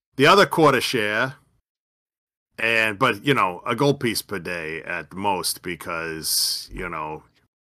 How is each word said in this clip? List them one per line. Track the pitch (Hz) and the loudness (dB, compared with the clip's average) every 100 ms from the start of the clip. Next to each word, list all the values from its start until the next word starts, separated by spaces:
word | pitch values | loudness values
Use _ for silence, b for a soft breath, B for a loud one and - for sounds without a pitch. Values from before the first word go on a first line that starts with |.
| _ - | _ 2
the | 143 | 6
other | 196 185 | 8 6
quarter | - 151 127 | 6 6 4
share, | - 123 104 107 131 135 _ _ _ _ _ _ _ _ _ _ _ - | 2 -2 -2 0 -2 -6 _ _ _ _ _ _ _ _ _ _ _ -6
and, | 113 113 110 101 | 0 2 0 2
but, | 127 104 127 | 0 0 0
you | |
know, | 127 95 90 - | 2 2 -2 -6
a | 117 | 0
gold | 143 139 | 2 2
piece | 123 98 | -2 -4
per | - 101 | -6 -8
day | 87 87 78 80 | -6 -8 -8 -10
at | - 87 73 | -8 -10 -10
most | 85 101 92 82 - | -6 -2 -2 -4 -6
because, | 95 85 - 85 82 80 76 - - - - | -8 -10 -8 -8 -8 -8 -4 -2 -2 -6 -10
you | - 90 | -12 -10
know, | 82 78 78 - _ _ _ | -8 -10 -12 -16 _ _ _